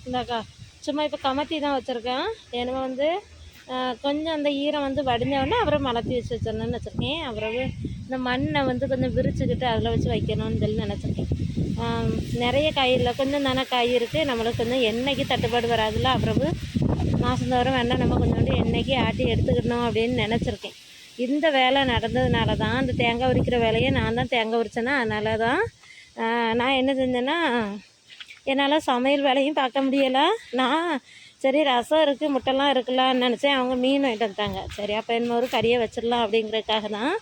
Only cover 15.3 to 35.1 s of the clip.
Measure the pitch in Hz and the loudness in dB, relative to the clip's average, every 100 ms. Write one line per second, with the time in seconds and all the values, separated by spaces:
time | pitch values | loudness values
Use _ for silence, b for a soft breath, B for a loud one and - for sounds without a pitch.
15.3 | 247 233 240 233 233 220 220 254 247 233 | 0 0 0 0 0 0 0 0 2 0
16.3 | 220 277 349 - - - - - - 240 | 0 0 -2 -4 -2 0 0 0 0 0
17.3 | 254 247 254 247 262 240 254 247 247 233 | 0 0 2 2 2 0 2 2 2 2
18.3 | - 247 262 226 247 - 262 220 226 247 | 2 2 2 2 0 0 2 2 0 0
19.3 | 220 - 240 226 240 240 214 233 247 214 | 2 2 2 2 0 0 0 0 0 0
20.3 | 226 - 202 196 - B B B B 240 | 0 -2 -4 -10 -16 B B B B -2
21.3 | 294 320 269 254 269 262 233 220 233 254 | 2 2 4 4 4 2 2 0 0 2
22.3 | 240 220 214 214 240 262 254 240 233 254 | 2 2 0 0 0 0 0 0 2 2
23.3 | 254 - 240 226 220 254 269 220 226 254 | 2 2 2 2 2 2 2 0 0 0
24.3 | 247 220 233 214 240 233 285 226 214 214 | 0 0 0 -2 -2 -2 0 0 -2 -2
25.3 | 220 226 294 466 - B B B - 226 | 0 0 0 -2 -6 B B B -6 -2
26.3 | 233 233 233 247 269 262 262 262 254 254 | 0 0 0 2 2 2 2 0 0 0
27.3 | 330 320 240 208 208 - _ _ B B | 0 0 0 -2 -6 -12 _ _ B B
28.3 | B - 269 277 302 302 247 262 285 277 | B -2 0 2 2 2 0 2 2 2
29.3 | 269 277 311 262 269 269 277 269 262 311 | 2 2 0 0 0 0 2 2 4 2
30.3 | 453 - 247 254 302 339 285 B B B | 0 -4 -2 0 0 0 -4 B B B
31.3 | B 262 277 294 247 233 311 302 269 302 | B 0 2 4 2 2 2 2 2 0
32.3 | 262 - 269 285 262 247 254 262 254 247 | 0 0 2 2 2 0 2 2 2 2
33.3 | 240 285 269 254 254 254 277 277 220 226 | 2 2 2 0 0 2 2 2 0 -2
34.3 | 196 208 190 - - 202 208 226 | -2 -4 -4 -8 -8 -4 -4 0